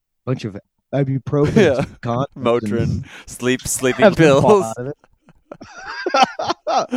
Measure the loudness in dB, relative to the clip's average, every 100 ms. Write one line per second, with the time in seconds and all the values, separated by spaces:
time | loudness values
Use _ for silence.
0 | _ _ -6 -6 -8 -12 -20 _ _ -4
1 | -2 -4 -2 0 2 4 4 2 -4 -8
2 | -6 -6 -6 -4 -2 -2 -2 -4 -2 -4
3 | -8 -16 -20 -6 -2 -2 -4 -4 -2 2
4 | 4 6 4 6 6 4 2 -8 -12 -12
5 | _ _ _ _ -20 -20 -20 -18 -14 -10
6 | -2 2 2 0 -8 -6 -4 -2 -2